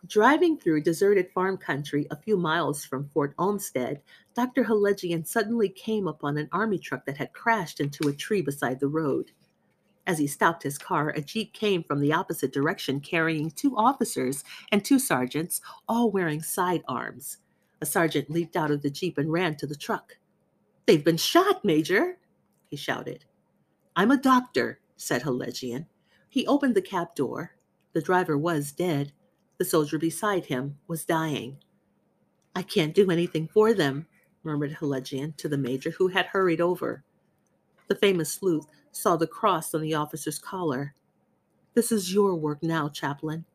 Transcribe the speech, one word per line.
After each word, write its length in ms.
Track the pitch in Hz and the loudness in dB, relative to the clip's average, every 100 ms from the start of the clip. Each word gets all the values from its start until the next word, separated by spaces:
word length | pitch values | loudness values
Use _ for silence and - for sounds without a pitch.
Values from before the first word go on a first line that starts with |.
| 175 | 0
Driving 520 | 214 220 311 349 311 | 4 6 6 4 2
through 240 | - 156 | 2 2
deserted 480 | 151 160 196 202 180 | 2 2 4 4 2
farm 260 | - 185 190 | 0 -2 -2
country 500 | - 143 147 147 147 | -4 -4 -2 -4 -4
a 60 | 151 | -8
few 200 | - 202 | -2 0
miles 480 | 170 165 147 147 | 2 0 0 -4
from 240 | - 131 143 | -6 -8 -4
Fort 260 | - 143 - | -2 -2 -2
Olmsted, 640 | 180 202 - - 123 139 _ - _ | -2 -2 -4 -4 -4 -6 _ -20 _
Doctor 300 | - 254 262 | -4 -2 0
Halegian 600 | 220 220 202 202 180 170 | 2 2 2 0 -2 -4
suddenly 460 | 160 233 220 233 196 | -2 -2 0 0 0
came 360 | - - 220 185 | -2 -4 -2 -2
upon 300 | 151 147 147 | -4 -4 -2
an 140 | 151 | -2
army 260 | 175 220 185 | -2 -2 -2
truck 280 | - 131 - | -4 -8 -8
that 100 | 143 | -8
had 160 | 135 | -8
crashed 480 | - - 226 165 - | -4 0 0 -2 -4
into 280 | 143 143 147 | -4 0 -2
a 40 | |
tree 300 | 143 - 214 | -2 -2 -2
beside 360 | 147 143 131 127 | -2 -2 -2 0
the 100 | 139 | -2
road. 440 | 156 156 131 - _ _ _ _ _ _ _ - | 0 0 -2 -4 _ _ _ _ _ _ _ -4
As 120 | 165 | -2
he 80 | 143 | -2
stopped 360 | - 160 165 | 2 2 2
his 140 | 139 143 | -6 -8
car, 320 | - 170 151 | -4 -2 0
a 120 | - | -4
jeep 320 | 143 220 208 | -6 -6 -8
came 280 | - 214 185 | -4 0 0
from 180 | 165 143 | 0 0
the 120 | 143 | 2
opposite 400 | 160 190 - 131 | 0 -2 -4 -4
direction 480 | 143 143 202 - 139 | 0 -2 -2 -4 -6
carrying 500 | 143 170 160 160 151 | -2 0 0 0 -4
two 240 | - 285 | -2 -2
officers 680 | 247 226 285 233 - 127 143 - - - | 2 2 2 -2 -2 -2 -4 -8 -18 0
and 140 | 202 | 0
two 140 | 202 277 | 4 2
sergeants, 640 | - 143 123 143 170 - - - - | 4 0 0 -2 -4 -6 -10 -18 -4
all 220 | 226 240 | 2 2
wearing 320 | 196 170 151 | 2 0 -2
sidearms. 960 | 160 - 180 170 - 123 - 123 - - _ _ _ _ | -4 -2 0 0 -2 -6 -6 -10 -14 -16 _ _ _ _
A 60 | 151 | -2
sergeant 420 | 202 165 151 139 | 2 2 0 -2
leaped 280 | 160 170 180 | -4 -2 -2
out 140 | 151 | 0
of 120 | 147 | 0
the 80 | 143 | -2
jeep 260 | 143 180 - | -4 -6 -2
and 160 | 151 | -2
ran 240 | 160 180 147 | 0 -2 -4
to 100 | 139 | -8
the 80 | |
truck. 440 | 147 - 220 - - _ _ _ _ _ _ | -10 -6 -6 -6 -20 _ _ _ _ _ _
"They've 200 | - 170 | 4 6
been 120 | 151 165 | 6 2
shot, 480 | - 330 403 370 | 4 4 6 2
Major!" 540 | 208 151 156 190 349 359 _ _ _ _ _ | 2 2 4 2 2 -4 _ _ _ _ _
he 100 | 143 | -12
shouted. 480 | - 120 - - _ _ _ _ _ _ _ - | -6 -6 -6 -12 _ _ _ _ _ _ _ 0
"I'm 140 | 202 | 4
a 80 | 269 | 4
doctor," 640 | 262 254 247 - 117 107 _ _ | 6 4 2 -2 -2 -4 _ _
said 260 | - 139 | -4 -2
Halegian. 640 | 151 127 123 123 127 120 165 _ _ _ _ | 0 -4 -4 -8 -8 -8 -10 _ _ _ _
He 180 | 269 - | -4 2
opened 280 | 285 285 | 2 2
the 80 | 202 | 0
cab 320 | 180 190 170 | -2 -6 -6
door. 420 | - 123 - 165 _ _ _ _ | -4 -4 -4 -10 _ _ _ _
The 80 | 170 | -6
driver 340 | 147 180 180 143 | 2 2 2 0
was 340 | 160 165 143 | 0 -2 -4
dead. 420 | - 180 147 143 _ _ _ _ _ | -4 0 0 -2 _ _ _ _ _
The 80 | |
soldier 340 | 175 165 147 160 | 0 2 2 0
beside 480 | 165 - 214 196 - | -2 -2 -2 -2 -2
him 320 | 131 139 143 _ | -4 -4 -10 _
was 160 | 165 | -10
dying. 540 | - 165 160 131 113 139 _ _ _ _ _ _ _ _ _ 190 | 0 0 0 -4 -6 -14 _ _ _ _ _ _ _ _ _ -8
"I 60 | |
can't 320 | 180 - 151 | -2 0 2
do 140 | 165 190 | 4 4
anything 360 | 170 175 160 160 | 4 0 -2 0
for 260 | 214 214 | 4 4
them," 360 | 220 147 135 160 _ _ _ | 4 2 0 -8 _ _ _
murmured 300 | 160 147 147 | -6 -4 -4
Halegian 600 | 156 143 135 131 135 147 | -4 -4 -4 -4 -6 -6
to 140 | 156 160 | -6 0
the 80 | 143 | 2
major, 360 | 123 131 160 | 2 -2 -4
who 160 | 160 185 | 2 2
had 180 | 185 180 | 2 0
hurried 340 | 196 190 160 | 2 2 4
over. 440 | 170 175 123 117 _ _ _ _ _ _ _ _ _ | 2 0 -4 -8 _ _ _ _ _ _ _ _ _
The 80 | |
famous 380 | 196 202 185 151 | 2 2 2 0
sleuth 340 | - 190 156 147 _ _ | -2 0 0 -2 _ _
saw 260 | - 214 170 | -2 2 2
the 120 | 160 | 0
cross 440 | - 214 175 160 | 0 0 0 -2
on 80 | 160 | -4
the 140 | 156 | -2
officer's 460 | 156 147 160 156 151 | -2 -2 -6 -8 -8
collar. 540 | - 190 170 127 143 _ _ _ _ _ _ _ _ | -10 -4 -2 -2 -6 _ _ _ _ _ _ _ _
"This 180 | - 220 | 0 2
is 200 | 226 180 | 0 0
your 220 | 190 202 | 2 2
work 300 | 175 151 147 | 2 -2 -4
now, 240 | 165 165 147 | -2 -2 -2
Chaplain." 560 | 147 147 143 156 160 165 | -4 -6 -6 -6 -8 -12